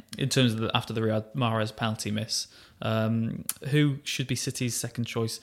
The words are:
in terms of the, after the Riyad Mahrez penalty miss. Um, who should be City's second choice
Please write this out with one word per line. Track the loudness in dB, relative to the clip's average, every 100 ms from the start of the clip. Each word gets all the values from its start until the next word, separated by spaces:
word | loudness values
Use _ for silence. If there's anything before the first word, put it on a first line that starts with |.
| -12 -4
in | 0
terms | 4 4
of | 2
the, | 0 0
after | -2
the | 0
Riyad | 2 2 0 0
Mahrez | 0 2 0 -2
penalty | -2 -2 -2
miss. | -2 -2 -4 -6 -12 -20 -6
Um, | 0 2 2 2 0 -4 -8 -8 0
who | 4 4 2
should | -4 -4 -2
be | -2
City's | -2 -2 -2 -2
second | -4 -4
choice | -2 0 -2 -4